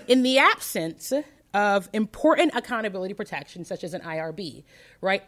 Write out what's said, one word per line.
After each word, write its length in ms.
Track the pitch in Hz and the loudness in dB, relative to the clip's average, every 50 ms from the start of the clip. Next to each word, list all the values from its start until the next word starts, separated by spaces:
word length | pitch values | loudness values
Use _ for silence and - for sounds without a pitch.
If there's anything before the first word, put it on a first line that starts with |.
| - - | 2 2
in 140 | 247 262 247 | 4 4 4
the 160 | 254 262 262 | 4 4 6
absence 720 | 294 381 440 - - - - 202 160 165 165 - - - 262 285 302 - _ _ _ _ - | 6 6 4 2 -4 -8 -6 -4 -4 -6 -8 -10 -8 -4 -4 -4 -4 -6 _ _ _ _ -2
of 340 | 202 208 208 196 202 185 - - | 0 2 2 2 0 0 -2 -4
important 600 | 220 220 220 - - - 311 320 - 349 320 - | -4 -4 -4 -4 0 2 4 4 4 4 2 2
accountability 600 | 240 233 - 247 226 220 214 185 190 185 190 202 | -2 -4 -4 -6 -4 -4 -4 -6 -6 -6 -6 -6
protections, 560 | - 214 - - 151 180 - - 185 165 - | -8 -10 -8 -8 -10 -10 -10 -14 -14 -10 -10
such 160 | 185 160 - | -10 -8 -8
as 80 | 175 175 | -8 -10
an 80 | 175 | -10
I 180 | - 165 160 160 | -8 -8 -6 -6
R 140 | 160 165 160 | -6 -6 -8
B, 320 | 160 196 156 117 113 - _ _ - - - - - | -10 -10 -12 -12 -16 -20 _ _ -20 -20 -20 -14 -6
right? 240 | - 190 190 196 - | -2 0 0 0 0